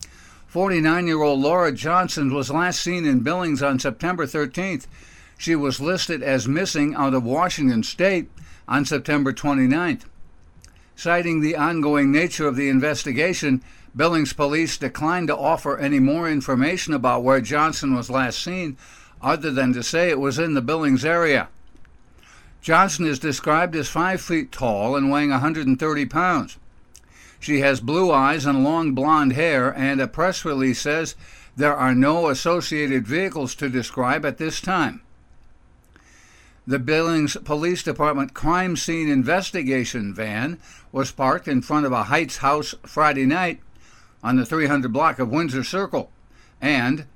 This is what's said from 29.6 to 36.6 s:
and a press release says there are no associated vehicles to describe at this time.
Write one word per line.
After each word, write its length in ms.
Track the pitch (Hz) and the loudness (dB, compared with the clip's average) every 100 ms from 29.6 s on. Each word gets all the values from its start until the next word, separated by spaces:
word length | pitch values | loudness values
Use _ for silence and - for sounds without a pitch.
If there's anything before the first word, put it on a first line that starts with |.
| 127 139 | 0 0
and 240 | 135 139 | -2 0
a 80 | 131 | -2
press 360 | - 180 180 | 0 -2 -2
release 360 | 165 139 131 120 | -4 0 0 0
says 340 | 147 156 156 - - - - - | -2 -2 -4 -10 -18 -20 -12 0
there 200 | 147 143 | 0 2
are 180 | 131 | 4
no 340 | 127 139 165 165 | 4 4 4 2
associated 800 | 131 165 175 - 156 147 131 107 | 0 0 0 0 -2 0 0 0
vehicles 480 | 156 190 165 127 - | -2 -2 -4 -6 -6
to 120 | 139 | -4
describe 580 | 123 113 - 123 151 147 | -4 -4 -2 0 0 -2
at 120 | - | -4
this 220 | 160 - | -6 -6
time. 400 | - 185 135 - - - - - - - - - _ - - - - - - - | -2 0 -2 -4 -18 -20 -20 -20 -20 -20 -20 -20 _ -20 -20 -20 -20 -20 -20 -14